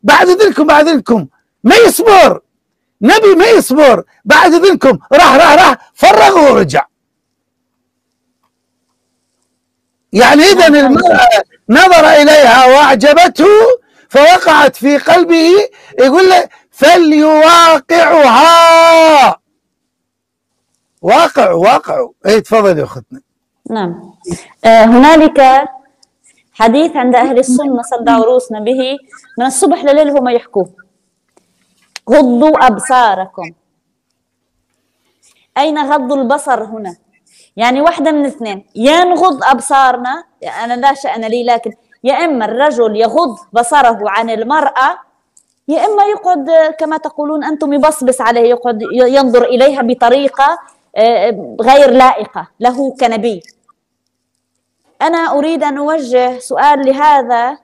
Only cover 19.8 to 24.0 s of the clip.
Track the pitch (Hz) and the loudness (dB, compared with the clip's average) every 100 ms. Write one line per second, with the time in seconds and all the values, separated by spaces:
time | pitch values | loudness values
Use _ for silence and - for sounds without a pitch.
19.8 | _ _ _ _ _ _ _ _ _ _ | _ _ _ _ _ _ _ _ _ _
20.8 | _ _ 175 247 330 - 208 170 190 254 | _ _ -2 0 0 -2 -2 0 0 0
21.8 | - 151 120 _ 190 220 - 220 202 160 | -4 -8 -8 _ -2 -2 -2 -2 0 -2
22.8 | 135 131 107 131 _ _ _ _ - 220 | -6 -12 -20 -20 _ _ _ _ -12 -8
23.8 | 180 170 | -8 -10